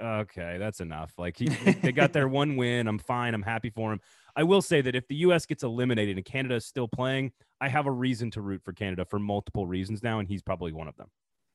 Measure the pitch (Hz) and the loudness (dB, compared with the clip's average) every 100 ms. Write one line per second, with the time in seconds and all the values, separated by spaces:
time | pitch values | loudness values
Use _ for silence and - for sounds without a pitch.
0 | 113 107 107 - 85 87 107 - 85 78 | -2 -2 -4 -6 -6 -4 -6 -6 -8 -8
1 | 78 - 87 - 123 120 123 - - 131 | -10 -6 -6 -2 -2 2 2 4 2 2
2 | 143 151 135 139 147 135 120 120 113 107 | 2 0 2 2 2 2 0 2 0 -2
3 | - 123 120 110 101 113 117 113 110 104 | -2 -2 -2 -2 -4 -4 -4 -4 -4 -4
4 | - - - - 165 196 - 160 127 127 | -8 -20 -6 0 4 4 6 4 4 0
5 | - 143 180 170 - 151 127 117 127 110 | -2 2 6 6 2 -2 -2 2 2 4
6 | 104 95 - 135 131 120 - 135 117 - | 2 0 -4 -4 0 -2 -2 -4 -2 0
7 | 127 135 135 - _ _ 135 147 139 127 | 0 0 -2 -8 _ _ 0 2 2 0
8 | 131 113 117 110 101 95 - 87 101 90 | 0 0 -2 -4 -4 -6 -6 -4 -2 -2
9 | 90 104 104 101 - 107 90 92 95 107 | -2 -2 0 -2 -2 -4 -2 -2 -2 -4
10 | 117 110 95 98 - 92 87 78 78 - | -2 -2 -2 -4 -4 -4 -4 -6 -10 -14
11 | - _ _ _ _ | -20 _ _ _ _